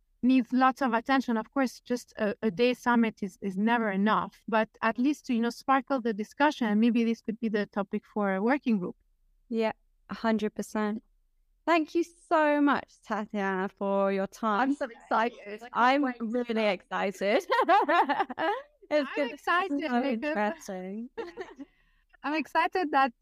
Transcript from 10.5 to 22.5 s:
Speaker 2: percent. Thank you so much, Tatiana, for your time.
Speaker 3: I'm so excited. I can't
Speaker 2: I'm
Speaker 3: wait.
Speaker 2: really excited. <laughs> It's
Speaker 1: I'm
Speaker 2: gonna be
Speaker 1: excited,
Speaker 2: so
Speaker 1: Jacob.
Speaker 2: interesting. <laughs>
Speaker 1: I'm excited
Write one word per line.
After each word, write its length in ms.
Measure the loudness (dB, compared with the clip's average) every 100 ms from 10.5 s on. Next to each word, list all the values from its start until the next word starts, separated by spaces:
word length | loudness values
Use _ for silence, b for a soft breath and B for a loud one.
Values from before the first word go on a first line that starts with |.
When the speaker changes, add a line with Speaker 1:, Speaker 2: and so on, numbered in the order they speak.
| -6
Speaker 2:
percent. 460 | -6 -4 -4 -4 -10 _ _ _ _ _ 0
Thank 280 | 0 2
you 100 | -2 -4 _ _
so 320 | 2 4 4
much, 280 | 2 2 -2 _ -8
Tatiana, 600 | -6 -4 -4 -2 -2 -4 -4
for 320 | -2 0 0
your 160 | 0 -4
time. 340 | -4 -2 0 0
Speaker 3:
I'm 40 |
so 120 | -2 -6
excited. 520 | -10 -2 0 0 -4 -12
I 120 | -14
can't 120 | -8
Speaker 2:
I'm 280 | 0 2 2
Speaker 3:
wait. 140 | 0 -4
Speaker 2:
really 440 | -4 -4 -2 0 0
excited. 800 | 0 -4 -4 -4 -2 0 0 2 0 4
<laughs> 1200 | 2 4 2 4 2 2 -2 -2 -4 -8 _ -2
It's 160 | 0 0 -2
Speaker 1:
I'm 0 |
Speaker 2:
gonna 120 | -4
be 60 |
Speaker 1:
excited, 460 | -4 0 0 0 -2 0
Speaker 2:
so 140 | 0
Speaker 1:
Jacob. 220 | 0 -2
Speaker 2:
interesting. 840 | -2 0 -2 -4 -10 -10 -8 -10 -12 -12
<laughs> 1080 | -12 -12 -14 -14 -20 _ _ _ _ _
Speaker 1:
I'm 100 | -4
excited 560 | -4 -2